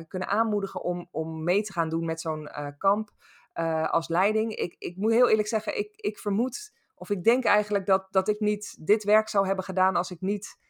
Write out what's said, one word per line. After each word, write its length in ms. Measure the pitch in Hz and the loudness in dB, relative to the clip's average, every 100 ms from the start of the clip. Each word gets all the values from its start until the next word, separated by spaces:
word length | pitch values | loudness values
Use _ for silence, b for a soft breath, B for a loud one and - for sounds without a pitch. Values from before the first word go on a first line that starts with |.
| 165 | -6
kunnen 200 | 180 - | -6 -2
aanmoedigen 540 | 208 226 208 190 185 | 0 0 0 -2 -4
om, 240 | 175 175 - | -4 -4 -4
om 320 | 160 160 160 | -4 -4 -2
mee 180 | 160 196 | 0 0
te 120 | 208 | 0
gaan 160 | 175 160 | -2 -2
doen 160 | 165 165 | -2 -2
met 160 | 160 | -4
zo'n, 260 | 160 156 151 | -4 -6 -8
eh, 200 | - 147 147 | -8 -8 -2
kamp, 320 | 196 214 214 _ b b b | 2 2 -2 _ b b b
eh, 360 | - 165 160 160 | -4 -2 0 0
als 160 | 165 151 | 0 0
leiding. 480 | 165 202 214 226 - | 2 2 2 -2 -2
Ik, 200 | 175 - | -6 -4
ik 180 | 170 175 | -8 -2
moet 140 | 214 | 2
heel 180 | 226 247 | 4 4
eerlijk 180 | 214 208 | 4 2
zeggen, 300 | 220 - - | -2 -2 -4
ik, 140 | 208 _ | -6 _
ik 220 | 208 214 | -6 -4
vermoed, 540 | 208 202 254 - - _ _ - | -2 0 0 -4 -14 _ _ -12
of 140 | 180 | -6
ik 140 | 190 | 0
denk 200 | 208 254 | 2 2
eigenlijk 420 | 233 208 202 202 185 | 4 2 2 0 2
dat, 220 | 190 - | 0 2
dat 160 | 190 196 | 0 0
ik 120 | 208 | 0
niet 460 | 208 208 - - 156 | 0 -2 -6 -6 0
dit 180 | 214 | 2
werk 260 | 202 214 214 | 4 2 4
zou 160 | 202 190 | 0 0
hebben 180 | 185 180 | -2 -2
gedaan 300 | 180 185 185 | 2 2 2
als 160 | 185 | -2
ik 100 | 180 | -4
niet 360 | 185 208 - - _ | -4 -4 -6 -20 _